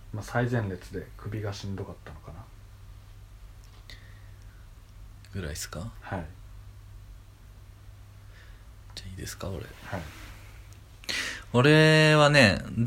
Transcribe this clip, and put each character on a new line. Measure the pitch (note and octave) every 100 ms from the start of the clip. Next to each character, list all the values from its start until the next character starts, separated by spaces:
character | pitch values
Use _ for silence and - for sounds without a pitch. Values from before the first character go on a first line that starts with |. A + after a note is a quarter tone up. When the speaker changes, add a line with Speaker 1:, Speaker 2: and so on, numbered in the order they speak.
| -
Speaker 1:
ま | G#2+
あ、 |
最 | - A#2+ A#2+
前 | A#2+ G2+
列 | F#2 -
で | F#2 - -
首 | G#2+ G#2+
が | G#2
し | G2+ G2
ん | G2
ど |
か | F#2+
っ | F2 -
た |
の | D2+
か | -
な。 | E2 - - - - - - - - - - - - - - - - - - - - - - - - - - - - -
Speaker 2:
ぐ | G2
ら | D#2+
い |
っ | D#2+
す | -
か？ | D#2 A2+ -
Speaker 1:
は | - F#2+
い。 | D#2+ - - - - - - - - - - - - - - - - - - - - - - - - - - -
Speaker 2:
じ |
ゃ | F#2+
あ |
い |
い | F#2
で | -
す | -
か、 | F#2
俺。 | F#2+
Speaker 1:
は | - - - F#2
い。 | D#2 - - - - - - - - - - - - - -
Speaker 2:
俺 | A#2+ C#3 D#3 D#3 D#3 D#3 D3+
は | D3
ね、 | D3 G#2+ E2 - -